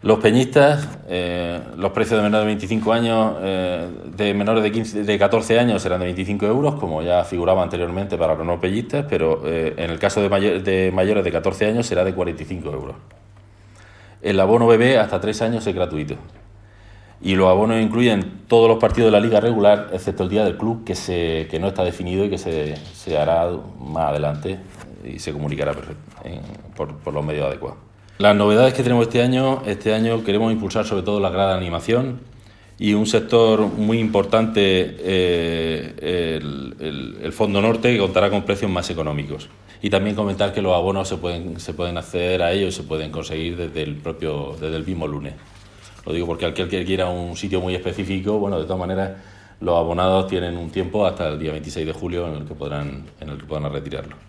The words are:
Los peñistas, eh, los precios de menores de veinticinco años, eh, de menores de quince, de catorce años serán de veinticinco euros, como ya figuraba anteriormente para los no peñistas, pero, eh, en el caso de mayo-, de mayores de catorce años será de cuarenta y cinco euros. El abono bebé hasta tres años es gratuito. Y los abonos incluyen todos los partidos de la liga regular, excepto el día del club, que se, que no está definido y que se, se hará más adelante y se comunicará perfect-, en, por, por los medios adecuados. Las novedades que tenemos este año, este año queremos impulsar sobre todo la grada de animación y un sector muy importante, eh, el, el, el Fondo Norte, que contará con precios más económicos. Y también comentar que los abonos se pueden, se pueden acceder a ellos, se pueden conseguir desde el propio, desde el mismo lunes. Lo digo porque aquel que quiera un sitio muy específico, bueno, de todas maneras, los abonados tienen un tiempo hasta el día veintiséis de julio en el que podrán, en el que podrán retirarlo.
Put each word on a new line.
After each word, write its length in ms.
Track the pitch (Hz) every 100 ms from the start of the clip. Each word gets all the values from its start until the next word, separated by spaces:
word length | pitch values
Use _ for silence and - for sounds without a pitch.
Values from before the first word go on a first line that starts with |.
Los 180 | 95 107
peñistas, 680 | 110 117 127 - 139 147 - - -
eh, 500 | 90 87 87 85 87 60 65
los 140 | 95
precios 280 | - 110 113
de 40 |
menores 220 | 104 107
de 20 | 107
veinticinco 460 | 104 95 113 107
años, 420 | 117 117 113 110 78
eh, 480 | 95 95 92 90 87 71 50 90
de 180 | 104
menores 280 | 101 101 113
de 80 | 107
quince, 320 | 110 110 104
de 160 | 104 101
catorce 400 | 98 113 - 113
años 240 | 120 101
serán 160 | 92 90
de 60 |
veinticinco 420 | 90 90 92 101 104
euros, 300 | 120 147 143
como 260 | 92 78
ya 220 | 85 87
figuraba 380 | 87 90 87 92
anteriormente 540 | 87 85 85 90 101 90
para 200 | 82 78
los 100 | 82
no 140 | 87
peñistas, 440 | 92 101 120 143 147
pero, 340 | 92 80 80
eh, 300 | 76 82 80 76
en 140 | 85
el 80 | 82
caso 220 | 98 107
de 80 | 101
mayo-, 320 | 98 101 95
de 320 | 95 95 92
mayores 300 | 92 92 104
de 80 | 90
catorce 340 | 82 80 90 104
años 200 | 113 117
será 180 | 87
de 100 | 92
cuarenta 280 | 92 87 85
y 20 | 76
cinco 240 | 90 76
euros. 240 | 67 67 67 - - - - - - - - - - - -
El 160 | - 98
abono 300 | 95 117 117
bebé 280 | 113 123 131
hasta 220 | 107 95
tres 220 | 98 107
años 240 | 113 117 107
es 80 |
gratuito. 400 | 92 87 78 76 - - - - - - - - - - -
Y 140 | 95
los 140 | 95 95
abonos 340 | 92 110 113
incluyen 600 | 110 113 123 101 90 - -
todos 220 | 117 113
los 100 | 113
partidos 320 | 113 - 113
de 80 | 104
la 60 |
liga 160 | 113 107
regular, 480 | 117 113 101 104 104
excepto 300 | 92 - -
el 60 | 92
día 160 | 101
del 120 | 104 82
club, 280 | 107 117
que 100 | 110
se, 540 | 92 - 87 85 80 80
que 80 | 92
no 100 | 95
está 140 | 95
definido 440 | 90 87 87 92 101
y 40 |
que 80 | 95
se, 380 | - 82 76 73
se 420 | 73 - - 78
hará 320 | 76 82 85 85 - -
más 300 | 65 78 76
adelante 500 | 73 73 73 92 95 - - - -
y 160 | 60 -
se 140 | -
comunicará 400 | 73 73 71 71
perfect-, 520 | 71 - - - -
en, 180 | - - - - - -
por, 180 | 76 73
por 140 | -
los 120 | 73
medios 220 | 73 76 69
adecuados. 320 | 67 67 - - - - -
Las 160 | 104
novedades 380 | 202 208 208 127
que 100 | 123
tenemos 260 | 120 120 113
este 140 | 123
año, 380 | 123 127 135 131 104
este 260 | 101 110
año 320 | 110 113 113
queremos 260 | 110 101 113
impulsar 360 | 110 101 110 104
sobre 160 | 101
todo 180 | 90 104
la 80 | 95
grada 220 | 90 98
de 80 | 92
animación 600 | 90 85 82 117 135 127 - - - - - -
y 160 | 104
un 120 | 104 107
sector 540 | 113 107 117 113 107
muy 380 | 107 95 107 113
importante, 1000 | 110 101 98 113 113 110 98 92 90 71
eh, 1400 | 90 95 90 85 82 85 82 80 - - 76 90 82 80
el, 360 | 73 71 67 -
el, 380 | 78 71 62 -
el 100 | 67
Fondo 260 | - 104 101
Norte, 320 | 107 113 123
que 60 | 120
contará 320 | 95 92 98
con 140 | 101
precios 260 | 90 98 107
más 180 | 90 87
económicos. 640 | 85 76 76 73 73 - - - -
Y 80 | 101
también 260 | 98 101 104
comentar 380 | 104 92 101
que 80 | 98
los 120 | 95
abonos 340 | 90 90 98 92
se 100 | 90
pueden, 420 | 87 87 90 82
se 140 | -
pueden 240 | 82 87 87
acceder 440 | 85 90 87 92
a 100 | 85
ellos, 220 | 95 95
se 100 | -
pueden 260 | 73 78 78
conseguir 440 | 76 76 80 82 87
desde 240 | 82 80
el 140 | 73 73
propio, 600 | - 80 78 73 71 78
desde 180 | 80 80
el 100 | 76
mismo 200 | 90 78
lunes. 280 | 71 71 69 - - - - - - -
Lo 80 |
digo 120 | 82 87
porque 200 | 82 85
aquel 240 | 80 90
que 160 | 95 90
quiera 240 | 92 90
un 260 | 87 87 85
sitio 240 | 101 92
muy 140 | 90
específico, 640 | 90 92 92 92 95 98 107
bueno, 200 | 101 90
de 60 |
todas 140 | 78 92
maneras, 320 | 90 95 95 95 - - - -
los 160 | 90 85
abonados 500 | 82 85 92 95 95
tienen 300 | 95 87 87
un 140 | 82
tiempo 340 | 95 90 107
hasta 240 | 98 - 82
el 100 | 76
día 120 | 78
veintiséis 320 | 76 73 -
de 80 | 78
julio 360 | 78 90 87 85
en 80 | 76
el 80 | 73
que 80 |
podrán, 500 | 76 71 73 71 69 73 -
en 80 | 76
el 80 | 71
que 80 |
podrán 260 | 73 76 73
retirarlo. 460 | 71 71 71 - -